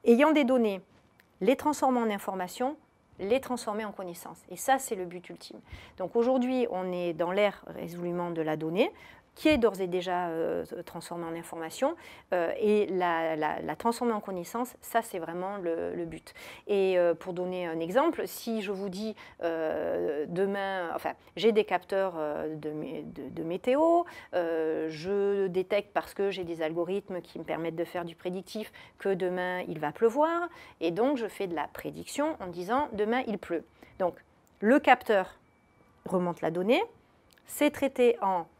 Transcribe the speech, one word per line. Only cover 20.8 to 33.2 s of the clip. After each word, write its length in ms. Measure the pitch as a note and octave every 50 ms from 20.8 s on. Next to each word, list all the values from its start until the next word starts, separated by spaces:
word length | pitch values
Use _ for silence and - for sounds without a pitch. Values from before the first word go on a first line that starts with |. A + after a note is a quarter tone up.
| F3 E3
enfin, 200 | - - - D#3+ - - - - _
j'ai 160 | - F3+ A3+
des 120 | A3 G#3+ G#3
capteurs, 500 | - G3 F3 - - G3 G3 F#3+ F#3+ E3+
euh, 400 | D#3+ D3+ D3+ D3 D#3+ D#3 D#3 D#3
de 140 | D#3 D3+ D3+
mé-, 340 | D3+ D#3 D#3 C3+ D3+ - -
de, 240 | - - - C3 C3
de 140 | - - D#3+
météo, 580 | E3 F3 F#3+ - B3 B3+ C#4+ D#4+ E4 E4+ F4 E4+ - - - - - -
euh, 540 | F3+ E3+ E3 E3 D#3+ D#3+ D#3+ D#3+ D#3 D#3+ D#3+
je 560 | D#3+ D3+ D#3+ F#3 G3+ G3+ G3 G3+ G3+ G3 G3
détecte 460 | G3 F3 F#3 F#3 F#3 G#3+ G3+ G3+ - _
parce 200 | E3 - - -
que 180 | - G3+ G3+
j'ai 100 | F#3+ F#3+
des 180 | F3+ E3 E3+ D#3+
algorithmes 600 | D#3+ D#3 E3 E3+ E3+ F3 G3 G3+ G3 - F#3 F3
qui 180 | E3+ - - E3+
me 60 | E3
permettent 320 | D#3+ D#3+ D#3 E3 E3 D#3+
de 80 | E3 E3+
faire 200 | E3 - F3+ E3+
du 120 | E3+ E3
prédictif 560 | _ - F#3 F3+ F#3+ F3+ - - G#3+ - - - - - - _ _
que 120 | - G3
demain 500 | G3 F3 F#3 F3+ F3+ F#3 F3+ F#3 F3+ F3+ - -
il 100 | F3 D#3
va 140 | D3+ D3
pleuvoir, 560 | D#3 - A3+ A3+ A3+ C#4+ D4+ E4 E4+ E4+ F4 E4+ - - - - - _
et 100 | E3 E3+
donc 260 | E3+ F#3 A#3 C4+ D4
je 120 | B3 A3+ F#3
fais 180 | - - G3+
de 80 | F3+ E3+
la 140 | D3+ D3 -
prédiction 680 | - - - D3+ D3 D#3+ E3+ - - - - G#3 - -
en 80 | G3 F3+
disant : « 400 | E3 F3 F3+ F3+ A#3+ C4+ D4 C#4+
Demain 300 | A#3 G3+ G#3+ G#3+ A#3 C4